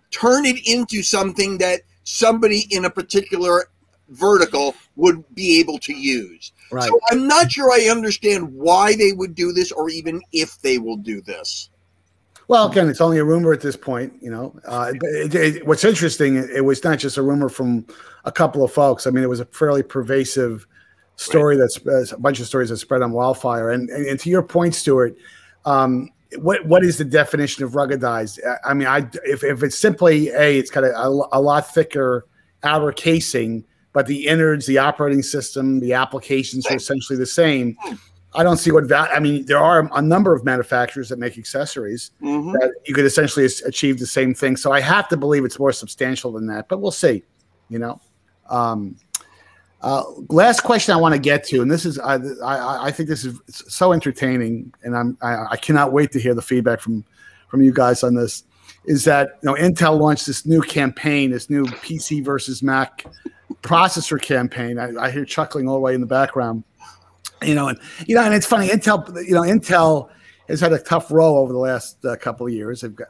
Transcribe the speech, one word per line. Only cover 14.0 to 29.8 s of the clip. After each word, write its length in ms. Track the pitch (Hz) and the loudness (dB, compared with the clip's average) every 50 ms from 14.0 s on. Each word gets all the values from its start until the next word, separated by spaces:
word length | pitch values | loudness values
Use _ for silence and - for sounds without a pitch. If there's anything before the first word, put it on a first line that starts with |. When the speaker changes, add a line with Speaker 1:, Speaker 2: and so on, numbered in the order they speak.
| 127 - - - | -6 -8 -12 -16
Speaker 2:
you 100 | - 123 | -14 -12
know. 280 | 113 113 127 139 - - _ | -10 -10 -12 -12 -14 -18 _
Uh, 280 | - 120 123 123 123 131 131 | -10 -6 -6 -4 -4 -6 -6
but 100 | 143 160 | -6 -6
it, 260 | 151 151 151 151 151 | -4 -4 -4 -2 0
it, 320 | 175 160 156 151 170 165 147 | 2 2 2 0 -2 0 0
what's 160 | 156 - - | 2 4 4
interesting, 520 | 214 214 156 165 156 - - 151 139 135 | 2 4 4 0 -2 0 2 2 2 2
it, 140 | 131 127 120 | 0 -2 -2
it 120 | 123 135 | -2 0
was 220 | 135 135 135 - - | 2 2 2 2 0
not 140 | 170 156 131 | -2 -2 0
just 200 | - 139 - 143 | -2 -6 -4 -2
a 40 | |
rumor 280 | 135 139 143 147 143 127 | 0 0 0 0 0 -2
from 360 | - - 135 123 120 113 113 - - - - - - - _ | -2 -4 -2 -2 -2 -2 -4 -8 -18 -20 -20 -20 -20 -12 _
a 60 | - | -8
couple 320 | - - 170 143 - 147 135 | 0 0 0 0 2 0 0
of 80 | 123 | 0
folks. 340 | - 151 143 139 131 - - | 2 2 4 4 2 0 -2
I 60 | 131 | -2
mean, 120 | 127 127 131 | 0 0 0
it 60 | 127 | 0
was 100 | 123 117 | -2 -4
a 60 | 123 | -8
fairly 380 | - - - 156 147 143 139 131 | -12 -4 -2 0 2 2 0 -2
pervasive 840 | - - 139 120 110 135 139 131 127 - 139 127 120 113 110 - _ _ _ _ _ _ _ _ _ _ | -2 -6 -8 -4 -2 0 0 0 0 -2 -2 -2 -2 -4 -8 -12 _ _ _ _ _ _ _ _ _ _
story 420 | - - - - 160 147 147 143 139 | -14 -10 0 2 4 4 4 4 4
Speaker 3:
Right. 120 | 127 117 - - - | 4 2 0 -4 -2
Speaker 2:
that's, 280 | - 139 127 127 - - | 0 0 0 0 -2 -8
uh, 20 | |
a 40 | - | -2
bunch 200 | 120 139 139 120 | -2 -2 -2 -2
of 80 | 123 - | -6 -4
stories 220 | - 131 127 110 | -2 -2 -2 -2
that 80 | 117 101 | -4 -8
spread 240 | - - 139 127 | -6 -4 -2 -2
on 100 | 127 120 | 0 -2
wildfire. 600 | 113 120 123 131 131 - - 127 117 117 113 113 | -2 -2 0 0 -2 -2 -2 -4 -2 -2 -2 -2
And, 180 | 117 127 123 120 | -2 -2 -4 -6
and, 180 | - 147 143 139 | -8 -8 -6 -6
and 120 | 139 131 | -6 -6
to 100 | - 170 | -2 0
your 120 | 175 185 | 0 0
point, 320 | 170 - - 170 175 170 160 | 0 0 0 0 0 0 -2
Stuart, 440 | - - 151 135 127 127 117 - - _ - - - _ _ _ _ _ | -2 0 2 2 2 2 0 -2 -8 _ -20 -20 -20 _ _ _ _ _
um, 440 | 147 143 135 131 127 127 123 135 - _ _ _ _ - - | 0 2 2 2 2 0 -2 -4 -8 _ _ _ _ -14 -4
what, 280 | 156 170 196 - - | -2 0 -2 0 2
what 180 | 156 165 185 185 | 4 4 4 4
is 140 | 180 160 - | 4 0 0
the 80 | 151 | -4
definition 580 | 135 127 151 147 - - 147 143 135 - - 139 | 0 2 2 2 2 0 -2 -2 -4 -4 -6 -6
of 80 | 123 | -4
ruggedized? 680 | 120 143 139 131 143 131 127 123 117 113 110 104 - - - 123 | -2 -2 0 0 -2 -2 -2 -2 -2 -4 -6 -8 -10 -8 -6 -6
I, 220 | 123 - - 123 | -6 -6 -4 -2
I 40 | 139 | -2
mean, 140 | 139 139 131 | 0 0 0
I, 200 | 135 147 139 117 - - - | 0 0 -2 -4 -10 -10 -6
if, 180 | 139 143 139 147 | -6 -4 -2 -2
if 180 | 135 143 120 | -4 -2 -2
it's 160 | 143 143 - | -2 -4 -2
simply, 520 | - | 2